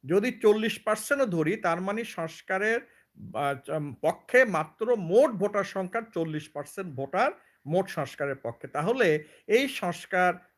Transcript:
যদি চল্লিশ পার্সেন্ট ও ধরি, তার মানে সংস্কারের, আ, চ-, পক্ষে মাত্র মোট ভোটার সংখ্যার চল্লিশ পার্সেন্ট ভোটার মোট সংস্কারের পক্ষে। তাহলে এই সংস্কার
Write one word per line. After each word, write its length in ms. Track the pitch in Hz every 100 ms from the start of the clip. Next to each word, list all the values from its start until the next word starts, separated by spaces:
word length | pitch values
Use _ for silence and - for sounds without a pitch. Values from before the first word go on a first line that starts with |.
| 131
যদি 260 | 185 240
চল্লিশ 480 | - 214 214 220 220
পার্সেন্ট 420 | - 214 - 277
ও 40 | 254
ধরি, 320 | 170 156 214
তার 240 | 180 170
মানে 220 | 190 214
সংস্কারের, 800 | 226 - 165 - - 190 214 233 - _ _ _ 101
আ, 220 | 110 143 135 -
চ-, 40 | 156 147 123
পক্ষে 440 | 156 - - 247 247
মাত্র 500 | 170 156 _ 226 233
মোট 360 | 165 202 294
ভোটার 320 | 208 202 208
সংখ্যার 380 | 190 196 185 226 220
চল্লিশ 360 | 180 165 151 147
পার্সেন্ট 460 | 147 143 - 185 131
ভোটার 360 | 139 185 269 403 _ _ 135
মোট 240 | 175 190
সংস্কারের 460 | - 139 - 143 135
পক্ষে। 320 | 117 117 135
তাহলে 560 | 143 170 262 196 151 151 - -
এই 200 | 220 269
সংস্কার 680 | - 180 170 - 185 180 175 _